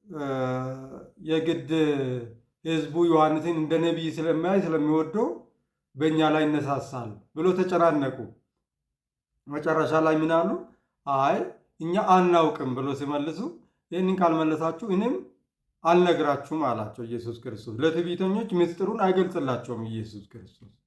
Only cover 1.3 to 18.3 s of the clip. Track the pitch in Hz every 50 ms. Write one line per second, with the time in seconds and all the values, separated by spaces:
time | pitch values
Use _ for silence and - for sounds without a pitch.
1.3 | 160 160 - 170 165 139 131 135 160 160 156 147 143 139 135 127 127 123 117 110
2.3 | - - _ _ _ _ _ 160 165 160 151 143 147 170 175 170 160 156 151 151
3.3 | 156 156 151 170 170 156 156 143 160 165 165 170 160 160 165 156 135 156 156 165
4.3 | 156 160 165 180 196 196 170 165 160 156 147 151 156 160 160 151 - 208 240 320
5.3 | - - - _ _ _ _ _ _ _ _ _ _ 131 151 160 156 160 156 156
6.3 | 156 156 156 151 151 147 - 139 143 135 - - 139 127 117 107 101 - _ _
7.3 | _ 147 170 185 180 185 180 185 185 170 170 170 151 147 139 131 127 123 110 95
8.3 | - _ _ _ _ _ _ _ _ _ _ _ _ _ _ _ _ _ _ _
9.3 | _ _ _ 135 143 151 151 165 156 160 151 - 156 160 156 160 156 156 156 160
10.3 | 165 165 170 196 277 359 - - _ _ _ _ _ _ _ 143 139 135 135 143
11.3 | 180 226 349 370 - - _ _ _ _ 160 165 175 208 196 185 185 185 180 175
12.3 | 175 170 160 151 151 - 143 131 123 131 135 143 135 139 147 139 147 147 143 160
13.3 | 156 170 240 330 349 - _ _ _ _ _ _ 165 180 185 185 190 185 185 170
14.3 | 160 160 160 156 156 151 165 165 165 - 233 214 185 185 220 247 294 381 - -
15.3 | _ _ _ _ _ _ _ _ _ _ - 160 175 180 180 175 165 143 156 147
16.3 | 139 - - - 156 160 147 131 117 110 107 101 - - 117 113 120 117 98 117
17.3 | 117 - - 127 110 104 - 120 107 110 147 165 160 170 170 180 175 190 190 190